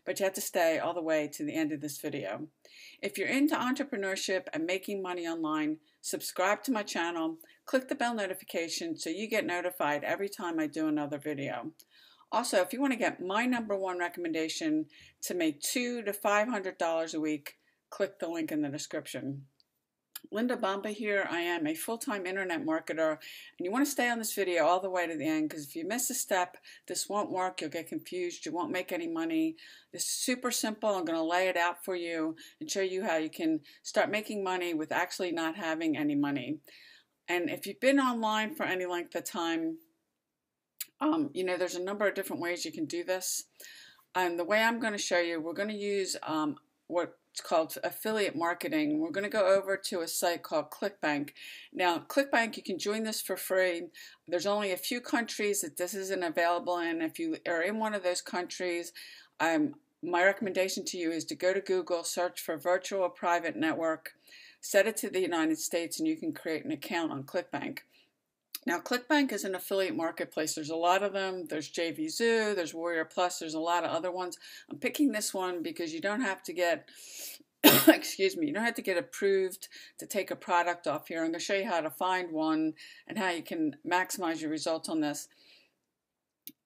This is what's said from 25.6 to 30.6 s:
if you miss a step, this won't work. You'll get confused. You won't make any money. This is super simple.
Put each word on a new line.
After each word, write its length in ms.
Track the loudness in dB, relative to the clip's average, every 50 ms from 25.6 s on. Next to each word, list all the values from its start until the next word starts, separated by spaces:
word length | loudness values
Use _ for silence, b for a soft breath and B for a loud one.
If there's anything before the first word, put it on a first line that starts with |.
| -10
if 100 | -8 -8
you 80 | -6 -4
miss 260 | -4 -2 -2 -2 -2
a 40 | -2
step, 440 | -2 -2 0 2 0 0 0 -4 -10 B B B B B
this 240 | -8 -6 -6 -4 -2
won't 220 | -2 -2 -2 0
work. 280 | 0 0 -2 -2 -2 -4
You'll 120 | -6 -6
get 160 | -6 -6 -6 -6
confused. 580 | -8 -8 -8 -6 -6 -4 -4 -4 -4 -6 -8
You 80 | -6 -4
won't 180 | -2 -2 -2
make 220 | -2 -4 -2 -4 -4
any 140 | -4 -4 -4
money. 500 | -2 -2 -2 0 2 2 2 2 0 B B B B B B B
This 120 | -8 -6 -4
is 60 | -4
super 420 | -2 -2 0 -2 -2 0 0 -2
simple. 400 | -2 0